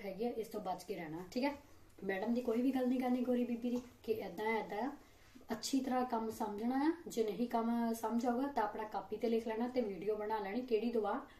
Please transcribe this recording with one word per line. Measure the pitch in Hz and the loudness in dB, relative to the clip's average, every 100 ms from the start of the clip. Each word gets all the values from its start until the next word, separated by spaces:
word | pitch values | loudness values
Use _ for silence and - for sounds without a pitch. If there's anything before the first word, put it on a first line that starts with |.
ਹੈਗੀ | 202 180 | -4 -2
ਹੈ, | 240 | -2
ਇਸ | 226 208 | -2 -4
ਤੋਂ | 214 | -4
ਬਚ | 185 175 | -4 -4
ਕੇ | - | -6
ਰਹਿਣਾ, | 185 160 160 185 | -6 -6 -8 -6
ਠੀਕ | 247 | 0
ਹੈ। | 277 285 - - - - | 0 0 -10 -20 -20 -8
ਮੈਡਮ | 196 190 226 | -4 0 2
ਦੀ | 233 | 2
ਕੋਈ | 240 226 | 2 2
ਵੀ | 262 | 4
ਗੱਲ | 254 254 | 4 2
ਨਹੀਂ | 262 | 2
ਕਰਨੀ | 254 247 | 2 2
ਗੋਰੀ | 240 247 | 2 2
ਬੀਬੀ | 240 233 247 | 2 -2 -2
ਦੀ | 240 - - | -2 -4 -8
ਕਿ | 233 | -4
ਇੱਦਾਂ | 214 196 175 214 | -2 -4 -4 0
ਹੈ, | 220 | 0
ਇੱਦਾਂ | 185 202 | 0 -2
ਆ। | 262 - - - - - - | -2 -4 -14 -20 -20 -16 -8
ਅੱਛੀ | 233 - 269 | -6 0 0
ਤਰ੍ਹਾਂ | 254 254 | 2 2
ਕੰਮ | 240 226 220 | 2 0 -2
ਸਮਝਣਾ | - 208 202 233 269 | -2 -4 -2 0 2
ਆ, | 302 339 - | 2 0 -2
ਜੇ | 233 | 0
ਨਹੀਂ | 220 185 240 | 0 0 0
ਕੰਮ | 233 226 233 233 | 2 2 2 2
ਸਮਝ | 226 220 233 247 | 0 0 2 2
ਆਊਗਾ | 240 285 | 2 2
ਤਾਂ | 254 | 2
ਆਪਣਾ | 214 220 | 0 0
ਕਾਪੀ | 214 196 - 214 | -4 -6 -4 -2
'ਤੇ | 233 | 2
ਲਿਖ | 226 226 | 2 2
ਲੈਣਾ | 220 247 | 0 0
ਤੇ | 254 | 0
ਵੀਡੀਓ | 214 185 196 208 | 0 0 -2 0
ਬਣਾ | 214 220 | 0 -2
ਲੈਣੀ, | 196 240 | -2 -2
ਕਿਹੜੀ | 254 214 240 | 2 2 2
ਦਵਾ | 233 202 254 - - | 2 2 0 -4 -14